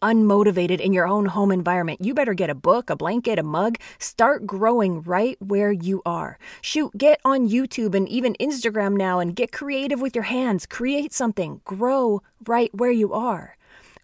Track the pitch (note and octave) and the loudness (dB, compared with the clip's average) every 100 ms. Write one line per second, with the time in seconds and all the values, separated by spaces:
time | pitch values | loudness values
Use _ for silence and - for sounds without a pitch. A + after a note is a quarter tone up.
0 | G#3+ A3+ G#3+ G3+ G#3 F3+ F3 F3+ F#3+ F#3 | 2 4 6 6 4 4 0 0 2 2
1 | F3 G#3 G3 F#3 G3+ F#3 F3 F3+ E3 - | 2 2 0 2 2 2 2 0 -2 -4
2 | G3 C#4 C4 F#3+ E3+ C3+ E3 A3+ - D3 | -4 0 0 0 -2 0 2 2 0 -4
3 | D#3+ A#3 A#3 G3+ D#3 D#3 A3 A3+ - - | -2 -2 -2 -2 -2 -2 -2 -2 -10 -10
4 | - - A#3 C#4+ G#3 G3 A3 A#3+ G3 E3 | -6 2 2 2 -2 -2 0 2 0 -2
5 | E3 F3+ A#3+ - G3 G3+ G#3 G3 E3+ F#3+ | -2 0 0 -4 -2 0 0 0 -2 -4
6 | F3 E3+ D#3 - - - - D#4 C#4+ G3+ | -4 -6 -8 -12 -20 -14 -6 -4 -4 2
7 | C#4+ D4+ C4 C4+ A#3 A#3 C4 - A3 G3 | 4 4 4 2 2 0 -2 -2 0 0
8 | G3 B3 B3 - C4+ C4+ A#3 G#3+ G3 G3+ | 0 0 -2 -2 -4 -2 -2 -2 0 0
9 | F#3+ F3+ F3 F3 A#3+ - C#4+ C4+ C#4 C4+ | 0 0 -2 -2 -6 -6 -6 -4 -2 -2
10 | C4 A#3+ G#3 B3+ B3+ F#3+ - - B3 C#4+ | -2 -4 -4 -2 -2 -2 -4 -6 -2 -2
11 | C#4+ - A#3+ G3+ D#3+ D3 - F#3+ B3 C4+ | -2 -4 -4 -4 -6 -8 -10 -4 -2 0
12 | A#3+ G3+ _ _ A3 A#3 A#3 G3 B3 A#3+ | 0 -2 _ _ -2 0 0 0 0 2
13 | G#3 - B3 F3+ - - _ - - - | 0 0 -4 -4 -8 -20 _ -20 -20 -16